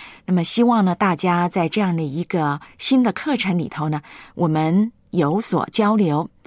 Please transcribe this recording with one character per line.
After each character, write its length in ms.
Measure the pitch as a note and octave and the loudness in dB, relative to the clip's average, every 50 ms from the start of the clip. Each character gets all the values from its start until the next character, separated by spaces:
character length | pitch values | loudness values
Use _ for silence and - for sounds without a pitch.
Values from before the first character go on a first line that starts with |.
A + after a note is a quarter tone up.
| - - - - - | -20 -20 -20 -12 -4
那 80 | - | 0
么 120 | F#3 F3+ E3 | 0 0 0
希 180 | - - A#3 | 2 2 2
望 220 | A#3+ A#3+ A#3 A3 F#3+ | 4 4 4 2 2
呢， 100 | F#3 F3 | 2 0
大 220 | - G#3 F#3+ E3 | 0 0 0 0
家 320 | - - F3+ F3 F3 F3 F3 | 0 0 0 0 0 0 0
在 200 | - F#3+ E3 D#3+ | 0 -2 -2 0
这 120 | - G#3+ | 0 0
样 160 | G3+ F#3 E3+ | 0 0 0
的 80 | E3 D#3+ | -2 -4
一 180 | C#3 C3+ E3+ | -4 -4 -6
个 380 | E3+ - - E3+ D3+ C#3+ C#3+ D#3 - - - - | -6 -2 -2 -2 0 -2 -4 -6 -8 -16 -12 -6
新 240 | - - C4 C4 | -2 2 2 2
的 100 | B3 A3+ | 2 2
课 240 | - - - D#4 C4+ | -2 -4 -4 -4 -2
程 220 | G#3+ - G3 F3 F3 | -2 -2 -2 -2 -2
里 100 | D#3 - | -2 -4
头 200 | - D#3+ D3+ D#3 | -6 -6 -4 -4
呢， 120 | D3+ D3 - - - - - - - | -4 -6 -8 -12 -20 -20 -20 -12 -6
我 100 | - F3 | -2 0
们 460 | D#3+ D#3 D#3 D#3 D#3+ E3+ G3+ G#3+ A#3 - _ _ _ | 0 2 2 2 2 2 2 2 0 -4 _ _ _
有 300 | - F3+ D3 C#3+ E3 G#3+ | -2 0 0 0 0 -2
所 280 | A3+ - F3+ D3 - - | -2 0 -2 -2 -2 -2
交 240 | - - G#3+ G#3 A3 | 0 0 2 2 2
流。 340 | G#3 G3 D#3 D3 D3+ - - _ _ - | 2 2 2 2 0 -2 -4 _ _ -20